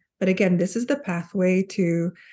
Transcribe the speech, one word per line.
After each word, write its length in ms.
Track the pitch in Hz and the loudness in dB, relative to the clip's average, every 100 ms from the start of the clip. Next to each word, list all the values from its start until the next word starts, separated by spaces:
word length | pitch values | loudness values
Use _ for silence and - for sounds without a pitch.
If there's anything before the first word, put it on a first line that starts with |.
| _ - | _ -4
But 80 | 185 | 0
again, 300 | 185 190 180 | 2 2 2
this 180 | 185 233 | 0 -2
is 120 | 247 | -2
the 100 | 285 | -4
pathway 640 | 190 170 - 196 185 185 | -4 -6 -6 -2 0 2
to 480 | 196 - 170 170 170 - - | 0 0 0 0 -2 -6 -20